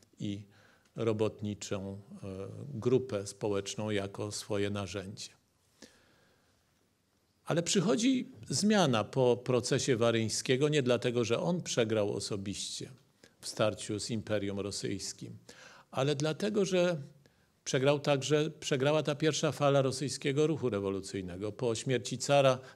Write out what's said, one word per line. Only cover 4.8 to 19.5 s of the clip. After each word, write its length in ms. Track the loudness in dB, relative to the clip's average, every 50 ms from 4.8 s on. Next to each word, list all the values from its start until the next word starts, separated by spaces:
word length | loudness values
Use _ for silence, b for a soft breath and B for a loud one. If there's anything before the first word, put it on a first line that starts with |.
| -6 -6 -8 -8 -10 -10 -12 -12 -14 -16 -16 _ _ _ _ _ _ b b b b b b b b b b b b b b b b b b b b b b b _ _ _ _ _ _ _ _ _ _ _ _ -4
Ale 180 | -2 -2 0
przychodzi 680 | 0 2 2 2 4 2 2 2 2 2 2 2 -2 -6 -12 -16 -8 -4
zmiana 560 | -2 0 2 4 6 6 6 6 4 2 2
po 320 | 2 2 4 6 6 4
procesie 600 | 4 2 2 2 2 2 2 0 2 2 2 2
waryńskiego, 720 | 4 4 4 4 4 2 0 -2 -2 0 2 2 2 4 2
nie 140 | 2 2
dlatego, 420 | 4 4 2 2 2 0 2 2 2
że 160 | 2 2 0
on 220 | 2 0 0 -2
przegrał 500 | -2 -2 0 2 2 2 2 2 2 0
osobiście 800 | -2 -4 -4 -6 -6 -6 -6 -6 -6 -8 -8 -8 -8 -10 -12 -12 -16 -20 _ _ _ b b b b b
w 80 | -12 -8
starciu 520 | -2 0 0 0 0 -2 -6 -6 -6 -6
z 100 | -4 -4
Imperium 500 | -6 -4 -2 -2 -2 0 0 -2 -4 -4
Rosyjskim, 800 | -4 -6 -6 -6 -6 -6 -6 -6 -8 -10 -12 -12 -14 -16 -16 -18 _ B B B B B B B B B
ale 260 | -4 -2 0 0 0
dlatego, 480 | -2 -2 -4 -2 -2 -4 -2 0 0 0
że 380 | 2 2 2 2 2 0 -2 -6 -12 -18 _ _ b b b b b b _ -8
przegrał 360 | -2 0 2 4 4 2 2
także, 500 | 2 2 2 2 2 2 2 2 2 0 -4 -6
przegrała 420 | -4 -2 0 2 2 2 2 2
ta 120 | 2 0 -2
pierwsza 380 | 2 2 0 2 2 0 -2